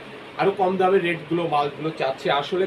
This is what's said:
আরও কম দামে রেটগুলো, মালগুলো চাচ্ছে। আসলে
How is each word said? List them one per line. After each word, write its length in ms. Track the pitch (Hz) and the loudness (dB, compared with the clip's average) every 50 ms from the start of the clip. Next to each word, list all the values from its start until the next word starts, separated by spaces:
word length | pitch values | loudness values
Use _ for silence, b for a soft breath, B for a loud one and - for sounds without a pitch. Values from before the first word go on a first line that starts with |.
| - - - - - - - - | -16 -16 -16 -16 -16 -8 -4 0
আরও 120 | 160 196 | 0 2
কম 260 | 196 - 185 185 190 | 2 2 2 2 2
দামে 220 | 185 185 185 196 190 | 2 4 4 4 4
রেটগুলো, 500 | 170 170 170 151 156 - 165 175 170 151 | 4 2 -2 -2 -4 -2 -2 0 0 2
মালগুলো 400 | 147 147 147 143 139 143 151 160 156 - | 2 2 0 0 -2 -4 -6 -4 -4 -2
চাচ্ছে। 320 | 135 135 135 - - 180 | -2 -2 -2 -2 0 0
আসলে 360 | 139 147 - - 190 180 190 | 0 0 0 0 -2 -2 -2